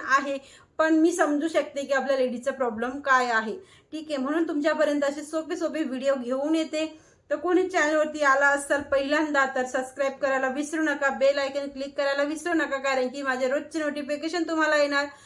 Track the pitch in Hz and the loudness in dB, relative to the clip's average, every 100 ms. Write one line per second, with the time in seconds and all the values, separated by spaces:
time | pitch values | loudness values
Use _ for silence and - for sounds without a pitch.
0 | - 294 277 277 - - _ - 311 320 | 2 0 0 -6 -10 -20 _ 0 4 4
1 | 330 339 311 294 320 320 - 285 269 269 | 4 2 0 0 0 -2 -2 -4 -2 0
2 | 254 262 254 247 277 262 240 220 240 277 | 2 0 0 -2 -4 -2 -2 -2 -6 -4
3 | 277 254 247 220 220 185 - - - 311 | 2 2 4 0 -2 -8 -12 -20 -14 -12
4 | 311 277 262 320 330 294 302 311 294 294 | -6 -4 0 0 0 0 2 2 2 2
5 | 285 285 294 320 311 339 320 294 262 254 | 0 -2 -4 -6 -4 -2 -2 -2 -4 -2
6 | 269 269 240 262 294 320 311 311 311 - | 0 0 0 -2 0 0 0 -2 -4 -8
7 | - _ - 302 349 359 359 359 302 311 | -20 _ -6 -4 2 2 2 2 2 2
8 | 302 302 285 269 285 285 285 285 285 277 | 0 2 4 4 4 2 0 -2 0 0
9 | 277 302 302 285 269 262 254 262 254 - | 2 0 2 2 2 0 -4 -4 -4 -2
10 | 269 262 277 262 262 262 294 320 311 285 | -4 0 0 0 0 -2 -4 -2 0 0
11 | 277 226 269 285 277 277 285 269 285 - | 0 2 4 4 0 -4 -6 -8 -8 -2
12 | 277 277 294 311 339 330 269 269 269 262 | 0 0 -2 -2 -2 0 0 -2 0 0
13 | 254 277 277 254 254 294 294 320 302 294 | 0 -2 -2 0 0 0 -2 -4 -4 -4
14 | 285 294 320 349 330 320 302 302 285 285 | -4 -4 -2 -2 0 2 2 4 2 0
15 | 285 - | -2 -8